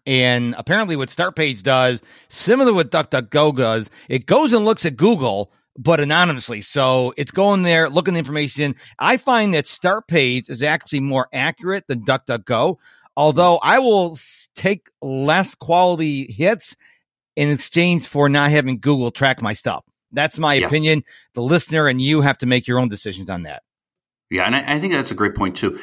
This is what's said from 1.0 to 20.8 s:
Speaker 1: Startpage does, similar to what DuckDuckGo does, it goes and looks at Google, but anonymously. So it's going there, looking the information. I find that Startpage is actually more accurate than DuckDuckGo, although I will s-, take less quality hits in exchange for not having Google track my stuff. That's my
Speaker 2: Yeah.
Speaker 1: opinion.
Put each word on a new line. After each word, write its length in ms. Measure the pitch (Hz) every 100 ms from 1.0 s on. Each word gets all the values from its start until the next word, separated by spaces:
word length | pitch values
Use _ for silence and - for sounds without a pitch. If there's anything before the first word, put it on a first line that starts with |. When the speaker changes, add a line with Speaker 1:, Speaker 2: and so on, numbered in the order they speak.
| 131
Speaker 1:
Startpage 520 | - 180 165 156 113
does, 380 | 113 131 127 120 - - _
similar 420 | - - 254 254
to 40 |
what 160 | 196 147
DuckDuckGo 680 | 160 151 135 113 147 151 131
does, 340 | 117 113 104 - -
it 180 | 131 -
goes 260 | 233 302
and 120 | 226
looks 220 | 214 214 165
at 100 | 120
Google, 560 | 196 202 127 98 101 _ _ -
but 240 | 127 160
anonymously. 600 | 143 160 175 131 - 107
So 540 | - 143 131 131 127 -
it's 160 | 135
going 300 | - 202 202
there, 260 | 175 165 160
looking 260 | 151 180
the 60 | 170
information. 540 | 135 151 143 - 147 127 - -
I 180 | 156 254
find 380 | - 240 208
that 100 | 160
Startpage 840 | - - 185 214 - 160 131 123 -
is 120 | 120
actually 380 | 147 165 - 147
more 280 | 139 131 127
accurate 540 | 135 147 - 175 190 -
than 160 | 123
DuckDuckGo, 720 | 107 131 - 117 - 113 156 - _ _ _ -
although 420 | 151 151 180 170
I 200 | 143 233
will 340 | 262 202 175
s-, 360 | 156 - - -
take 340 | - 190 202 _ _
less 540 | 139 135 139 175 190
quality 760 | - - 170 180 170 160 139 135
hits 460 | 104 170 220 - - _ _ _ _ _
in 160 | - 147
exchange 560 | 147 - 170 175 170 -
for 220 | 143 143
not 220 | 143 147
having 280 | 151 131 123
Google 320 | 135 139 120
track 320 | - 135 131
my 120 | 110
stuff. 300 | 107 127 82 - _ _
That's 260 | 127 151 -
my 160 | 156
Speaker 2:
Yeah. 120 | 139 127
Speaker 1:
opinion. 360 | 151